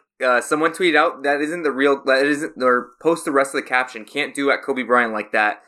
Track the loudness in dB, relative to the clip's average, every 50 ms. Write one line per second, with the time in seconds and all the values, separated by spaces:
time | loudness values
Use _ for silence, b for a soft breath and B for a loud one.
0 | _ _ _ -2 0 2 2 2 0 0 0 0 0 0 0 0 0 2 4 4
1 | 4 2 0 -2 0 0 0 0 -2 -4 -4 -4 -4 -2 0 2 2 2 2 2
2 | 2 2 2 2 2 2 0 -2 -4 -8 -6 -2 2 2 2 2 0 -4 -12 -4
3 | 0 0 0 0 -2 0 0 0 0 0 -2 -6 -4 -2 -2 -2 -2 -4 -8 -14
4 | -16 -8 -6 -6 -6 -4 -4 -2 0 0 0 0 -2 -4 -4 -4 0 2 2 2
5 | 2 2 -2 -4 -4 -2 0 0 2 0 0 -4 _